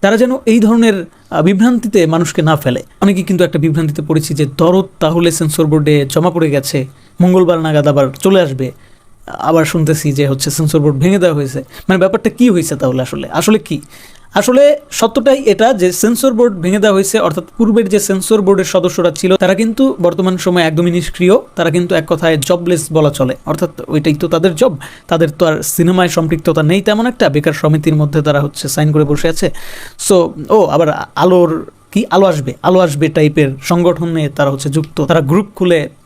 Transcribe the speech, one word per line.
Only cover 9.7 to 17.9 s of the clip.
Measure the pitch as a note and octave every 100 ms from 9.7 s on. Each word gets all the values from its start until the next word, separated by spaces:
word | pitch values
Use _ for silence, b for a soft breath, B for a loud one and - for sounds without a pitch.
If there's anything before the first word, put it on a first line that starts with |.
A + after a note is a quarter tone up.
| F3 D3+ D3+ D3+
যে | C#3 C#3+
হচ্ছে | C3+ C#3+
সেন্সর | D3 D#3 D#3+
বোর্ড | D3 C#3
ভেঙে | D#3+ G3
দেওয়া | F3
হয়েছে। | D3+ C#3 C3+ C3+ B -
মানে, | F#3
ব্যাপারটা | F#3 F#3+ A3+
কী | - A#3+
হয়েছে | F3+ D#3 C#3+
তাহলে | C3+ B2+
আসলে? | B2+ C#3+ -
আসলে | D3+ E3+ G#3+
কি? | - D3+ - B B B B
আসলে | - - B3+ C#4+ D4 -
সত্যটাই | - A3+ B3 A#3+ C4+
এটা | C4+ G3+ A3
যে | A#3+ F3+
সেন্সর | F3 G#3+ A#3 C4+
বোর্ড | A3+ A#3+
ভেঙে | G3 E3+ G3+
দেওয়া | G#3
হয়েছে, | F#3+ G3 A3
অর্থাৎ | F3 D#3+ E3 -
পূর্বের | A3 A3
যে | G#3